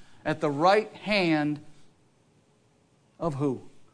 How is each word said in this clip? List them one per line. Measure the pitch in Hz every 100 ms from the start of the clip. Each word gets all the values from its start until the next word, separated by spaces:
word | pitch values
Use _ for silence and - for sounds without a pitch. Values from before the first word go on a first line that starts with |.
| - -
at | - 151
the | 156
right | 143 175 214 214 -
hand | 190 208 170 156 147 147 - - - _ _ _ _ _ _ _ _ _ _ _ _ -
of | 170
who? | 135 147 113 - - -